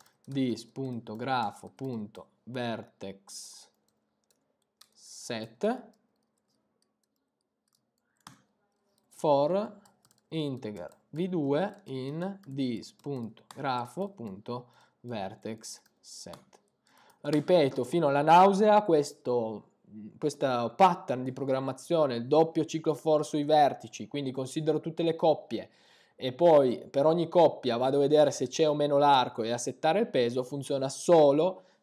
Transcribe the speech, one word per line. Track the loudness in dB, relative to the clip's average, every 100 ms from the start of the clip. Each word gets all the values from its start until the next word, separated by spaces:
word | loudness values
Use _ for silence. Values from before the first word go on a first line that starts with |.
| _ _
dis.grafo.vertex | -10 -4 -4 -4 -10 -12 -10 -10 -12 -10 -6 -4 -4 -8 -18 -14 -10 -10 -12 -16 -20 _ -14 -8 -6 -8 -12 _ -16 -16 -20 -20 -20 -20 _ _ _ _ _ _ _ _ _ _ _ _ _ _ -20 -18
set | -12 -10 -12 _ -4 -4 -10 _ _ _ _ _ _ _ _ _ _ _ _ _ _ _ _ _ _ _ _ _ _ _ -20 _ _ _ _ _ _ _ _
for | -4 2 2 2 -2 -4 -12 _ _ _ _ _
integer | -8 -6 -8 -10 -12 -16 -20 _
V | -8 -6
due | -4 -2 -2 -2 -8 -14
in | -12 -10 -8 -10 -10 -12
dis.grafo.vertex | -6 -6 -6 -12 _ -12 -10 -10 -14 -20 -10 -6 -6 -8 -10 -10 -12 -14 -14 -12 -12 -14 _ _ _ -14 -10 -10 -12 -12 -12 -16 -20 _ _
set. | -20 -20 -20 -20 _ _ _ _ _ _ _ _
Ripeto | -2 -2 4 4 4 0 -2
fino | 0 2
alla | 2
nausea | 6 8 8 6 4 4
questo, | 4 2 0 -6 -4 -2 -4 -8 -16 _ _ -20 -20 -8
questo | -8 -4 -2 -2 -2 4
pattern | 4 4 -4 -6
di | -6
programmazione, | -6 -4 -4 -4 -8 -2 0 0 -2
il | 2
doppio | 2 4 0 -4
ciclo | -4 -4
for | -2 0 0 0
sui | -4 2
vertici, | 4 4 0 -10 -16 -10
quindi | -8 -6
considero | -6 -8 -4 -2 -2
tutte | -4 -4
le | -2 0
coppie | 0 0 -4 -10 -10 _ _ _ _ -10
e | -10
poi | 2 6 6 4 -2 -4
per | 0 2
ogni | 2 2
coppia | 4 4 2 -4 -2
vado | 0 2
a |
vedere | 4 6 4
se | 2 -4
c'è | 0 0
o |
meno | 2 0 2
l'arco | 4 4 2 -4
e | -4
a | -4
settare | -6 -2 0 0
il | 0
peso, | 0 0 -2
funziona | -6 -8 -6 -4 -4
solo | -4 4 6 8 4 0 -4 _ _